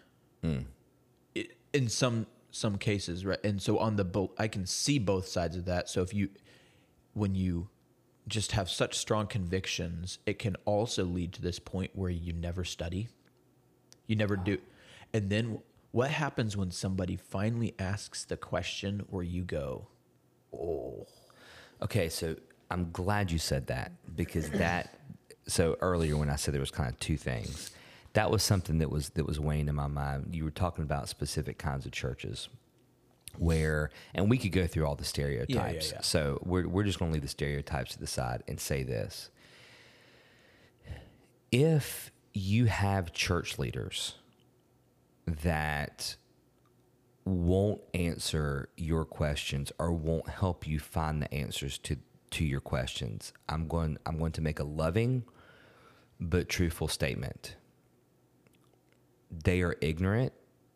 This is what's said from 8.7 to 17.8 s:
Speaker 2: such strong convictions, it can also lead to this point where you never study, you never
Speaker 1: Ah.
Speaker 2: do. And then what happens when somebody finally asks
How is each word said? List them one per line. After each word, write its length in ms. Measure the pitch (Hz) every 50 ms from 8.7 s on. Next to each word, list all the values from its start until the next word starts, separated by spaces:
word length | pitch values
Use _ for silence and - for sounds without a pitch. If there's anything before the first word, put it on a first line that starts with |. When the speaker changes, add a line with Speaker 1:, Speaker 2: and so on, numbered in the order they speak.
Speaker 2:
such 260 | - - 127 - -
strong 300 | - - - 113 107 107
convictions, 920 | 98 - 101 90 85 92 92 - - - - 87 85 85 82 90 92 - - _
it 120 | 104 98 -
can 180 | - 104 90 - -
also 400 | 104 104 104 113 117 - 110 95
lead 280 | 87 87 90 87 85 -
to 80 | -
this 160 | 90 87 87 -
point 320 | - - - 92 95 - -
where 160 | 98 95 90
you 220 | 87 85 85 87
never 320 | 85 85 85 87 87 92 87
study, 440 | - - - 85 85 90 95 117 117 - _ _ - _ _ _ _ _ _ _ _ _ _ _ _ - _ _
you 80 | - 110
never 200 | 107 107 98 104 95
Speaker 1:
Ah. 40 | 90
Speaker 2:
do. 140 | 104 98 - - - - - - - - - - -
And 180 | - 110 101 95
then 300 | 104 107 120 117 107 - - _ _ - _ _
what 180 | - 113 127 143
happens 460 | 151 151 156 - - - 117 107 98
when 140 | 101 95 90
somebody 460 | 85 - - 95 95 95 92 87 92
finally 580 | 92 - - - 98 101 110 120 117 117 - -
asks 460 | -